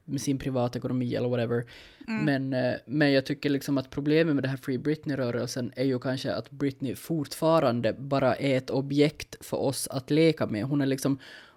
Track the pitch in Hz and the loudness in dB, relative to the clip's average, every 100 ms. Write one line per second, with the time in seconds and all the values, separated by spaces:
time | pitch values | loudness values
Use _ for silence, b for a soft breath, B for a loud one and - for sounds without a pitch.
0 | - 135 147 135 135 131 120 123 127 127 | -8 -6 -2 -2 -2 0 -2 -2 -2 -2
1 | 120 110 123 120 117 120 120 B B B | 0 0 0 0 0 0 -2 B B B
2 | - 220 151 135 135 127 123 - - 147 | -6 0 0 0 0 0 0 -2 -4 2
3 | 143 135 135 143 143 139 - 139 - - | 4 4 2 -2 0 0 0 -2 -2 -4
4 | 147 156 165 139 131 135 - 123 131 151 | 2 4 4 2 0 -4 -4 -2 -2 -2
5 | 151 135 120 120 120 131 120 - 135 123 | -2 -2 -2 -2 -4 -4 -6 -2 0 0
6 | 131 131 123 107 - 135 143 135 135 98 | -2 -4 -4 -4 -6 -4 -4 -2 -6 -6
7 | - 165 135 - 160 165 135 120 113 - | -4 -2 -2 0 4 4 4 2 0 -2
8 | 139 135 127 - 139 131 - 131 139 143 | -2 2 2 2 2 0 0 -4 0 4
9 | 151 - - - - - 131 - - 135 | 2 2 -16 -14 -8 -2 -2 -2 -6 -6
10 | - 147 165 156 120 110 135 143 135 135 | 0 4 4 4 -2 -2 0 0 2 0
11 | 139 135 B B B | 0 -2 B B B